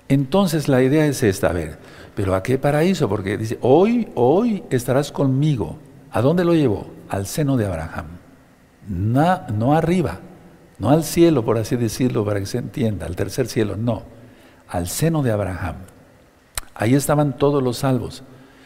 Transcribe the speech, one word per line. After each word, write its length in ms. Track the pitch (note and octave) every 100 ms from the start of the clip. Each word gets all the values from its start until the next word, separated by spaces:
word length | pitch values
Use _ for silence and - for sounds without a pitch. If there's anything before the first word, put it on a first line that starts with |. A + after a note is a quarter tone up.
| -
Entonces 640 | C#3 C3+ G3 G3 D#3+ C#3+
la 120 | B2+
idea 260 | C3 D#3 D3+
es 160 | B2+
esta, 260 | G#2+ F#2 E2
a 40 |
ver, 240 | F2 D#2 - - - - -
¿pero 200 | F#2+ F#2+
a 80 |
qué 140 | F#2+ C3
paraíso? 520 | C#3+ D3 F3 F#3 A#2+
Porque 280 | G2+ F#2+ G#2
dice, 200 | A2+ -
"Hoy, 480 | A#2 D3 G#3+ A#3+ - -
hoy 480 | B2 F3 A#3+ G3 -
estarás 420 | B2+ C3 A#2+ -
conmigo". 680 | - C#3 C3 D#3 B2+ D#2 - - - - F#2+
¿A 60 |
dónde 240 | C3 F3+ E3+
lo 80 |
llevó? 340 | E3+ C3+ G2+ - - -
Al 160 | G2 G2+
seno 320 | - C#3+ C3
de 80 | G2+
Abraham. 400 | E2 D#2+ - D#2+ F2 - - _ _ _ _ -
Na-, 600 | F2+ G#2+ B2+ E3+ F3+ -
no 200 | G#2+ A#2+
arriba, 480 | D#3 D#3+ F#3 B2+ F2 - - - - - -
no 100 | G#2+
al 140 | D#3
cielo, 400 | D#3 E3+ E3+ C#3+
por 140 | A2 A2+
así 180 | G#2+ B2
decirlo, 480 | A#2 - B2+ B2
para 160 | G#2 G2+
que 60 | G2
se 120 | B2
entienda, 480 | - - A2+ G2 F#2
al 120 | F2+
tercer 300 | G#2 - A#2
cielo, 280 | A#2+ G#2 G2
no. 280 | A#2+ A2 - - - - - - -
Al 180 | F2 F2
seno 360 | - D#3+ D#3+
de 80 | B2+
Abraham. 440 | G#2 F#2+ F2 E2+ D2+ - - - _ _ _ _ - -
Ahí 220 | - A2 C#3
estaban 420 | C#3 D3 D3 B2+
todos 240 | C#3+ C#3+
los 180 | B2+ A#2+
salvos, 440 | C#3 B2+ F#2 - - - - -